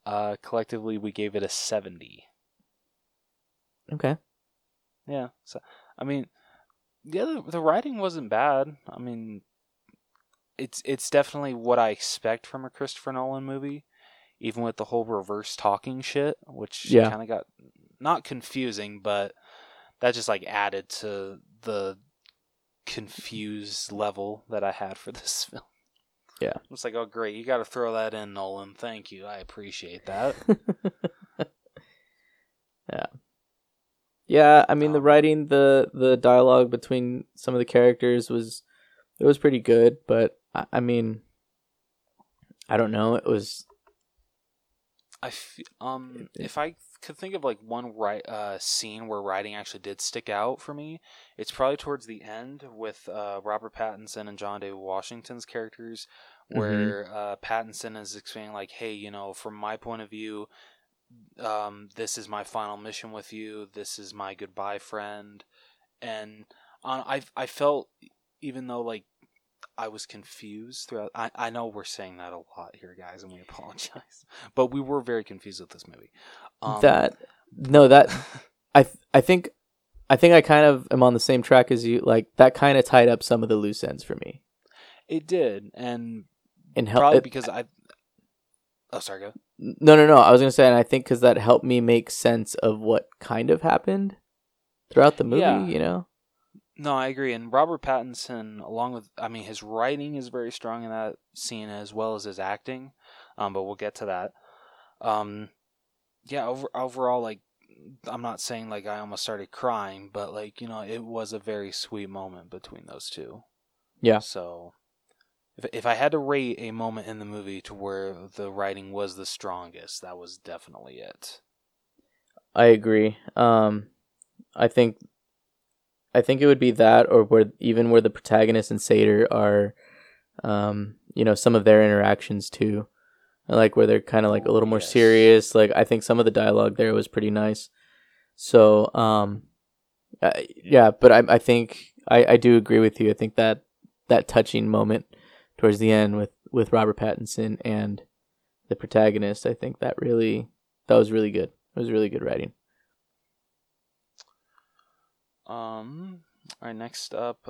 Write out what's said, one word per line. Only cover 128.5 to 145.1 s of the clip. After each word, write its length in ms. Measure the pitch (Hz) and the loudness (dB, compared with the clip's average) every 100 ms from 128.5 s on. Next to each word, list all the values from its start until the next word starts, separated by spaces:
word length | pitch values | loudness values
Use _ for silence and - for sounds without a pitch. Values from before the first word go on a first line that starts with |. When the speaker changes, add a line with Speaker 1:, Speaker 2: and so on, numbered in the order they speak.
| 113 - | 2 -2
Speaker 2:
and 100 | 110 | -6
Sator 480 | - 110 107 104 113 | 2 4 4 4 2
are, 440 | 110 104 104 101 - _ _ _ _ _ - | 2 2 2 0 -6 _ _ _ _ _ -10
um, 520 | - 104 104 104 104 - - | -4 -2 -2 -6 -10 -14 -12
you 100 | - | -2
know, 100 | 110 | 0
some 200 | 101 123 | 2 4
of 100 | 113 | 4
their 200 | 104 107 | 6 8
interactions 640 | 107 104 101 101 - 104 - | 6 4 2 0 -2 -8 -8
too, 380 | - 107 104 107 _ _ _ _ _ - | -4 -4 -4 -8 _ _ _ _ _ -2
like 280 | 113 110 - | 4 4 6
where 100 | 110 | 4
they're 140 | 107 | 4
kinda, 280 | - 110 107 | 2 0 2
like, 160 | 104 - | 0 2
a 60 | |
Speaker 1:
Oh, 0 | |
Speaker 2:
little 160 | 110 110 | 2 2
more 120 | 110 | 0
Speaker 1:
yes. 0 | |
Speaker 2:
serious. 760 | - 120 113 113 113 110 - | 0 4 6 8 10 8 6
Like, 180 | 113 107 - | 4 4 4
I 80 | |
think 180 | 104 113 | 2 0
some 160 | - 117 | 2 2
of 60 | 113 | 2
the 40 | |
dialogue 460 | 110 107 107 110 101 | 2 2 2 2 0
there 180 | 113 | 0
was 140 | 107 107 | 0 -2
pretty 220 | - 107 | -4 -2
nice. 400 | 104 107 107 - _ _ _ _ _ _ _ | -2 -2 -4 -10 _ _ _ _ _ _ _
So, 560 | - 117 107 107 107 | 4 8 10 8 4
um, 500 | 117 113 107 101 107 - _ _ _ _ _ _ - | 0 2 2 0 -6 -16 _ _ _ _ _ _ -2
I, 260 | - - - - | -2 -2 -8 -16
yeah, 260 | 90 131 110 | 4 6 8
but 200 | - 127 | 8 8
I, 100 | 113 117 | 8 6
I 100 | 117 | 2
think 560 | - 120 113 - - _ - | 4 0 0 -10 -20 _ 2
I, 180 | 117 120 | 4 6
I 20 | 117 | 6
do 180 | 123 117 | 8 6
agree 240 | 107 113 | 6 4
with 200 | 110 - | 4 2
you. 100 | 107 | -2
I 40 | |
think 220 | 104 113 - | -2 -2 0
that, 280 | 110 107 _ _ _ _ - | 0 -2 _ _ _ _ 0
that 200 | 117 - | 2 4
touching 400 | 117 113 117 107 | 2 2 -2 0
moment 380 | 107 107 117 - | 0 0 -2 -6